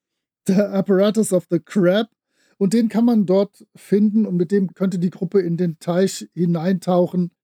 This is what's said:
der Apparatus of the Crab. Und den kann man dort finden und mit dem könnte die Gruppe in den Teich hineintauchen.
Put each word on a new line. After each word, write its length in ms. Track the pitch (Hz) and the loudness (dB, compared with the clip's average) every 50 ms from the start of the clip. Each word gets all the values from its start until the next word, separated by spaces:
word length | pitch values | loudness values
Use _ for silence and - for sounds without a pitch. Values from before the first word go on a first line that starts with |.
| _ _ _ _ _ _ _ _ - - | _ _ _ _ _ _ _ _ -4 0
der 260 | 190 196 208 196 196 | 0 2 0 0 0
Apparatus 580 | 196 185 - 196 180 196 214 202 220 208 - 190 | -2 0 2 2 2 2 2 2 0 -2 0 0
of 140 | 180 - - | -2 -2 -2
the 100 | 175 160 | -4 -4
Crab. 500 | - - - 208 180 175 185 214 233 - _ _ _ _ _ _ _ _ _ - | -4 -2 -2 0 2 2 2 2 -2 -4 _ _ _ _ _ _ _ _ _ -4
Und 160 | 196 190 220 | -2 0 2
den 140 | 233 233 220 | 2 0 0
kann 180 | - 220 233 | 0 0 2
man 200 | 240 240 214 196 | 2 2 2 2
dort 400 | 156 185 196 202 196 _ _ - _ _ | 2 2 0 0 -2 _ _ -20 _ _
finden 500 | - - - 190 208 208 220 196 220 214 | -16 -6 0 0 2 2 2 2 0 0
und 120 | 196 185 175 | 0 0 -2
mit 140 | 180 160 | -2 0
dem 220 | 202 202 196 165 - | 0 0 0 -2 -4
könnte 260 | - 190 190 185 180 | -4 -4 -4 -2 -2
die 100 | 170 185 | -4 -4
Gruppe 320 | - - 196 170 - 196 | -4 -4 -8 -2 -2 -2
in 160 | 180 170 170 160 | 0 0 -2 -2
den 220 | 180 175 156 - | -2 -4 -4 -6
Teich 500 | - 175 170 180 196 185 - - 208 - - | -6 -4 -2 0 0 -2 -2 -6 -16 -14 -6
hineintauchen. 960 | 160 180 175 170 165 156 185 196 170 - 180 180 175 180 175 - 180 175 170 _ _ | -4 -2 0 0 0 0 -2 -2 -2 -2 0 2 2 2 2 0 -4 -4 -4 _ _